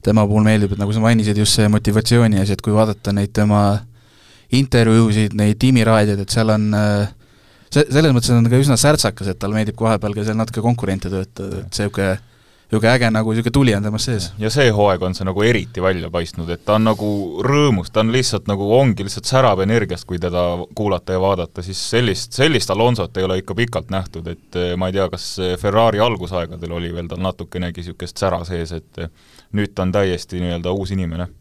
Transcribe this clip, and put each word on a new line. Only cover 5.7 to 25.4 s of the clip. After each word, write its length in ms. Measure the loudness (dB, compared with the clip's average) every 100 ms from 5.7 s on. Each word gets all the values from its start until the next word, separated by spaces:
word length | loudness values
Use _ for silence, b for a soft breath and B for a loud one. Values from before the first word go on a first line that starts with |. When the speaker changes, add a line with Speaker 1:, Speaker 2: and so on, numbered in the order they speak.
| 4 4 4 2 0
Speaker 1:
et 80 | -2
seal 160 | 0 2
on, 160 | 2 2
äh, 340 | 0 2 0 -2 -6 b b b b b
se-, 140 | 0 2
selles 240 | 4 4 2
mõttes 160 | 4
on 120 | 4 4
ta 40 |
ka 120 | 4
üsna 160 | 4 4
särtsakas, 480 | 4 2 0 -4 -8
et 40 | -6
tal 140 | -4
meeldib 240 | -2 -2 -2
kohapeal 380 | -2 0 -2 -4
ka 80 |
seal 140 | -4 -2
natuke 220 | -4 -2
konkurente 460 | -2 0 -2 -4 -4
töötada, 480 | -6 -6 -10 -10 -8 -8
et 100 | -6
sihuke, 300 | -4 -2 -2 -2 b b b b b
sihuke 160 | 0 2
äge 220 | 2 2
nagu, 200 | 0 0 0
sihuke 160 | 0
tuli 220 | 2 2 2
on 80 |
temas 220 | -2 -4 -4
sees. 220 | -4 -6 -6
Speaker 2:
Ja 80 | -2
see 180 | 2 2
hooaeg 300 | 4 2 2
on 100 | -2 -4
see 100 | -4
nagu 140 | 0
eriti 380 | 2 2 -2 -2
välja 240 | -2 -2 -4
paistnud, 360 | -6 -6 -8 -8
et 100 | -6
ta 140 | 0 2
on 80 | 2
nagu 220 | 0 -2 -2 -4 -4
rõõmus, 460 | 0 2 2 0 0
ta 80 | 0
on 120 | 2
lihtsalt 360 | 0 0 -4 -4
nagu, 220 | -4 2 4
ongi 260 | 4 0
lihtsalt 240 | -6 -8 -2
särab 320 | 2 2 2
energiast, 420 | 2 0 0 -6 -8
kui 120 | -6
teda 260 | -2 0 -2 -2 -8 -4
kuulata 400 | -2 -2 -2 0
ja 40 |
vaadata, 440 | 0 0 -4 -8
siis 180 | -10 -10 -2
sellist, 420 | 0 0 -2 -6
sellist 400 | 0 0 0 -2
Alonsot 480 | 0 0 0 -4 -2
ei 80 | -2
ole 100 | -2
ikka 140 | -4 -4
pikalt 340 | -4 -4 -6
nähtud, 400 | -8 -6 -12 -12
et, 160 | -14 _ -6
eh, 160 | -4 -4
ma 120 | -2
ei 80 | -2
tea, 140 | -2
kas, 160 | -4 -10 -6